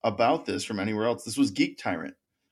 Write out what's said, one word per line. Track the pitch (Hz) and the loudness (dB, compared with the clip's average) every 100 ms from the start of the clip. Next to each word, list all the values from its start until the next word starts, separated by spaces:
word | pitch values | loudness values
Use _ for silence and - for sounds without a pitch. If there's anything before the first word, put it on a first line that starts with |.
about | 117 104 117 151 | -2 2 4 2
this | - - | 0 -4
from | - 107 | -2 -2
anywhere | 101 107 113 | -2 0 0
else. | 117 | 0
This | - 117 | -2 0
was | 139 | 0
Geek | 98 170 - | 2 -2 -2
Tyrant, | - 87 80 - _ _ _ | -4 -4 -6 -14 _ _ _